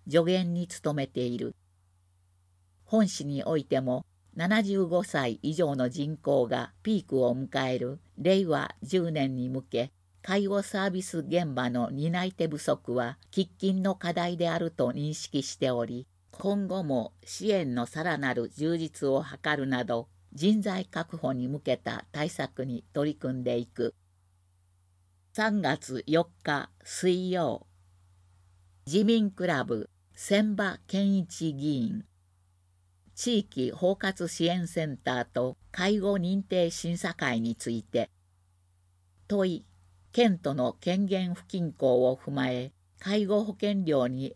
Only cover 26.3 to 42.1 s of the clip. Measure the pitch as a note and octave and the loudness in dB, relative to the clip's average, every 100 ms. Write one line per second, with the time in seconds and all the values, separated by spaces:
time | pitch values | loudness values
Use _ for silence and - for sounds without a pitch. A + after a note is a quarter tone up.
26.3 | _ - C#3+ - _ - - F#3 F3+ F#3 | _ -4 -2 -4 _ -14 0 2 2 0
27.3 | F3+ C#3+ A2 - _ _ _ _ _ _ | 0 0 -2 -8 _ _ _ _ _ _
28.3 | _ _ _ _ _ C3+ F#3 G#3 A3+ G3+ | _ _ _ _ _ 0 2 4 4 2
29.3 | - F3+ C#3 B2 A2 - _ _ - - | 0 0 0 0 -4 -6 _ _ -16 2
30.3 | G3+ G#3+ G3+ G3 - - G3 G3 G3 E3+ | 2 4 0 -2 -4 -4 0 2 2 0
31.3 | - D#3+ C3+ D3+ C3+ A2 G#2+ - _ _ | -4 -4 -2 -2 0 -2 -4 -10 _ _
32.3 | _ _ _ _ _ _ _ _ - A#3+ | _ _ _ _ _ _ _ _ -6 0
33.3 | A3 - C3+ B2+ - F3+ G3 F#3+ F#3+ E3+ | 0 0 -2 -2 2 0 2 -2 -2 -6
34.3 | - E3 F3+ E3 E3+ D#3 B2+ - B2 A#2+ | 0 0 2 -2 -2 -4 -4 -2 -2 -2
35.3 | C3 B2+ - - - F#3+ G#3+ G3 G3+ F3 | -2 -2 -4 -12 -2 2 2 2 2 2
36.3 | G3 G3 F#3 E3+ - F3 E3+ F3+ - C#3 | 0 0 2 2 0 -4 -2 -4 -2 0
37.3 | A#2 A#2 A2+ - A#2 - A#2+ - _ _ | 0 -2 -4 -4 -4 -2 -2 -2 _ _
38.3 | _ _ _ _ _ _ _ _ _ - | _ _ _ _ _ _ _ _ _ -2
39.3 | G3+ F#3+ D#3+ - _ _ _ _ A#3 A#3 | 2 2 0 -8 _ _ _ _ 4 4
40.3 | E3+ C#3+ C#3 B2 - F3 F#3 G3 F#3+ F3+ | 4 0 0 -2 0 0 0 2 0 0
41.3 | F3+ - F#3 E3 - C3+ B2+ B2+ | -4 -6 -4 -2 2 4 6 4